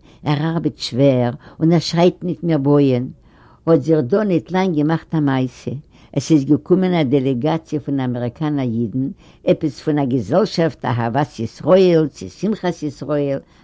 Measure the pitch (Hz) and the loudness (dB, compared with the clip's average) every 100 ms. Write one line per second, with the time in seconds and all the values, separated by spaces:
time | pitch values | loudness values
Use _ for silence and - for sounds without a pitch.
0 | - - - 143 160 165 151 - - 117 | -16 -8 -4 -2 -2 -2 -4 -6 -6 2
1 | 139 127 120 117 - - 160 170 - 165 | 2 4 0 -4 -14 -2 2 2 2 2
2 | 175 - 175 156 170 151 139 147 139 123 | 2 2 -6 -4 -2 0 2 4 4 0
3 | 127 - _ _ - _ 160 160 135 156 | -2 -10 _ _ -20 _ 2 2 2 0
4 | 123 202 214 165 - 185 190 151 147 160 | 2 0 0 0 0 -2 0 0 0 -2
5 | - 160 143 131 131 - - 139 - - | -2 -2 0 0 -2 -6 -10 -10 -12 -20
6 | - - - 156 139 143 - 180 185 175 | -8 -6 2 2 4 0 2 2 2 0
7 | 131 139 131 120 151 160 - 151 143 139 | 2 2 0 0 -2 -2 -4 -8 -4 -4
8 | 127 123 120 - 156 143 127 113 117 131 | -4 -4 -6 -4 -4 -2 -2 -2 -4 -4
9 | 139 - - - - - 156 - 156 147 | -6 -8 -20 -6 -2 -2 -2 -6 -4 -2
10 | 135 127 95 170 202 - 165 - 123 120 | 0 -2 0 0 0 0 -2 -2 -4 -2
11 | 117 123 151 - 113 - 147 185 185 165 | -2 -2 -4 -6 -10 -6 2 4 6 4
12 | 151 - 95 - 196 208 180 170 151 - | 0 -4 -16 -6 -6 -4 -6 -6 -8 -8
13 | 139 147 143 135 - _ | -6 -4 -2 -6 -10 _